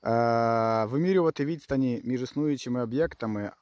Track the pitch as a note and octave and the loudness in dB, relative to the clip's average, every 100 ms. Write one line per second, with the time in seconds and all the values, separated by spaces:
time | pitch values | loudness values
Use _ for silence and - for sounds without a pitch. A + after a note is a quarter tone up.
0 | - A#2 A#2 A#2 A#2 A2+ A2+ A2+ A2 C3+ | 2 2 4 4 2 2 2 0 0 0
1 | F3+ F#3+ D#3+ - C#3+ D#3+ - C3+ C3 A#2+ | 2 4 2 0 -4 -4 -2 0 0 -2
2 | A#2+ B2+ B2+ C#3+ D3+ C#3 B2 B2 A#2 B2+ | -2 -4 -4 -2 -2 -2 -2 -4 -2 -2
3 | E3 - A2+ G#2 G2+ - | -2 -2 -6 -4 -6 -12